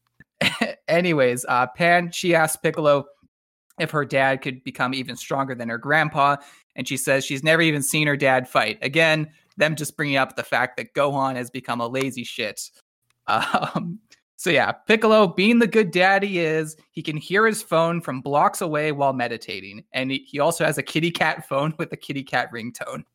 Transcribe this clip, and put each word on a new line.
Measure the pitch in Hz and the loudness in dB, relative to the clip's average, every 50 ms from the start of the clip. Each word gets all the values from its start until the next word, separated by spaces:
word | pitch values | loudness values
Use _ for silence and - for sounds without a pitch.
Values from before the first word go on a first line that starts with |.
| _ _ _ _ - _ _ _ | _ _ _ _ -20 _ _ _
<laughs> | - - - - 226 208 - - _ - | -2 -2 -2 -2 -4 -4 -4 -8 _ 0
Anyways, | 156 170 180 180 165 147 131 123 123 123 - - | 0 2 2 2 2 4 4 4 2 0 -2 0
uh, | 143 123 127 127 | 0 0 0 0
Pan, | - - 175 170 175 175 175 170 170 | 0 0 2 4 4 4 2 0 -6
she | - - 180 170 | -4 0 2 4
asks | 160 160 156 - | 4 4 2 0
Piccolo | - - 165 156 - 156 147 143 143 135 - _ _ _ _ _ _ _ _ _ _ _ _ _ - | -2 -2 -2 -2 2 4 4 4 4 2 -2 _ _ _ _ _ _ _ _ _ _ _ _ _ -6
if | 170 156 | -6 -4
her | - 156 143 | -2 -4 -2
dad | 135 143 135 135 135 135 131 - | 0 0 2 2 2 2 0 -2
could | 139 131 127 - | -6 -8 -8 -12
become | 135 127 - 131 127 131 | -14 -6 -4 -4 -4 -4
even | 135 127 123 120 | -4 -8 -8 -10
stronger | 117 - - 147 139 135 135 131 | -12 -8 -6 -4 -4 -4 -4 -6
than | 120 120 117 | -8 -8 -8
her | 117 117 | -8 -8
grandpa, | 113 139 147 156 156 151 156 156 139 143 143 139 - - - - _ _ _ | -2 0 2 2 2 2 2 2 2 2 2 0 -4 -12 -20 -20 _ _ _
and | - 131 | -12 -8
she | - 135 | -6 -6
says | 127 - - 139 135 131 | -4 0 0 0 0 0
she's | - 143 135 131 | -2 -6 -2 2
never | 156 160 165 170 | 2 4 4 4
even | 160 151 147 131 | 2 2 0 -2
seen | - - 156 151 | -2 0 0 0
her | 147 143 | 0 0
dad | 139 143 135 131 131 127 - | 2 2 4 4 2 2 0
fight. | - 143 113 110 110 - - | 0 0 0 0 -2 -4 -6
Again, | 135 139 160 165 160 156 156 151 151 - _ _ _ _ | -2 0 2 2 4 2 0 -2 -4 -10 _ _ _ _
them | - - 156 160 | 0 0 0 0
just | 147 151 - - | -2 -6 -8 -8
bringing | - 156 143 139 | -6 -4 -2 0
up | 135 131 131 - | 0 0 0 -2
the | - 117 | -8 -6
fact | - - 120 123 127 - | -2 0 0 0 -2 -4
that | - 123 113 _ | -8 -12 -6 _
Gohan | - 143 147 143 139 135 131 131 | 0 0 0 0 0 -2 -2 -2
has | 123 123 120 | -4 -8 -8
become | - 131 123 - 120 120 | -10 -10 -8 -6 -6 -4
a | 120 117 | -4 -4
lazy | 123 131 135 139 123 127 117 | -4 -4 -4 -4 -4 -8 -10
shit. | - - - 117 104 - - - - - | -10 -8 -6 -6 -6 -6 -10 -14 -16 -18
<laughs> | _ _ _ _ _ _ _ _ _ _ | _ _ _ _ _ _ _ _ _ _
Um, | - 107 113 - - - - 160 - - 175 - 170 170 214 - _ _ _ _ _ _ | -2 0 0 0 0 -2 -2 -2 -4 -4 -6 -6 -6 -10 -12 -16 _ _ _ _ _ _
so | - - 185 | -6 -2 0
yeah, | 165 135 117 98 - | 2 2 2 2 -2
Piccolo, | - _ - 214 220 226 220 220 214 208 185 | -4 _ 2 2 4 6 6 6 6 6 4
being | - - 185 214 240 233 | 2 2 2 4 6 4
the | 233 202 | 4 4
good | - 226 214 175 151 | 4 2 2 2 2
dad | 180 180 190 196 196 202 | 2 4 4 4 4 2
he | 208 196 175 | 0 0 0
is, | 170 156 156 160 160 156 - - _ _ | 0 0 0 0 -2 -4 -8 -14 _ _
he | _ - 151 | _ -10 -8
can | - 151 | -6 -8
hear | 151 - - 170 202 220 | -8 -6 -2 2 2 2
his | 220 214 214 - | 2 2 -2 -4
phone | - - 160 165 165 170 170 | 0 0 2 2 2 0 -2
from | 165 - 135 135 - | -4 -6 -8 -6 -4
blocks | 143 139 147 170 196 196 - 202 | 0 2 2 4 2 2 0 -4
away | 170 151 151 151 156 | -2 -2 -2 0 -2
while | 147 143 139 139 131 | 0 0 0 0 2
meditating, | 127 123 120 120 110 - - 98 98 92 101 98 107 - _ - | 0 -2 -2 -4 -6 -8 -10 -10 -10 -10 -14 -16 -18 -20 _ -6
and | 131 131 131 | -4 -4 -2
he, | 135 135 131 | -4 -4 -6
he | - - 143 | -8 -4 0
also | 143 160 - - 165 | 0 0 2 2 0
has | 151 147 - | 0 0 -2
a | 135 | -6
kitty | - - 165 156 175 165 | -4 -2 -2 0 0 0
cat | - 180 156 - - - | 0 -2 -2 -2 -4 -6
phone | - 139 135 143 156 156 | -6 -4 -2 -2 -2 -4
<laughs> | - | -6
with | 165 156 - | -8 -8 -10
a | |
kitty | - - - 147 139 135 | -12 -12 -10 -10 -10 -8
cat | 139 - 127 123 120 123 | -4 -4 -4 -4 -4 -6
ringtone. | 117 110 120 117 - 123 - 123 139 - - _ | -10 -12 -12 -12 -12 -12 -12 -12 -12 -14 -16 _